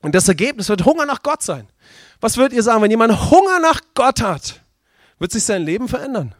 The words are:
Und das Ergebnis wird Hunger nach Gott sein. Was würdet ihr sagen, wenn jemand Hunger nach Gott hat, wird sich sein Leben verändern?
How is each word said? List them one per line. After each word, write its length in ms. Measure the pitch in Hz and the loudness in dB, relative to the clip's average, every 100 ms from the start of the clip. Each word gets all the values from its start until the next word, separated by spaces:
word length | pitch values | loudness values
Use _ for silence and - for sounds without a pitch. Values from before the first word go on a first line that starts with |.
Und 120 | 156 | 0
das 140 | 180 190 | 0 2
Ergebnis 400 | 165 233 277 190 | 0 -2 -4 -4
wird 160 | 208 | 0
Hunger 220 | 180 320 285 | 2 2 -2
nach 160 | 262 | -4
Gott 200 | 285 302 | -4 -6
sein. 260 | - 143 104 _ _ - - _ | -6 -10 -12 _ _ -20 -20 _
Was 160 | 226 233 | -4 2
würdet 180 | 262 | 2
ihr 80 | 247 | 2
sagen, 200 | 220 226 | 2 2
wenn 80 | 208 | 2
jemand 400 | 220 226 208 - | 2 2 2 6
Hunger 300 | 330 392 359 | 6 6 2
nach 200 | 320 311 _ | 2 0 _
Gott 260 | - 254 - | 0 0 0
hat, 400 | 220 151 - - _ _ _ _ _ _ | -4 -6 -10 -18 _ _ _ _ _ _
wird 140 | 175 | -8
sich 120 | 226 | -6
sein 180 | - 196 | -2 -2
Leben 260 | 156 185 247 | -2 -4 -4
verändern? 460 | 254 269 240 127 - | -6 -6 -6 -8 -12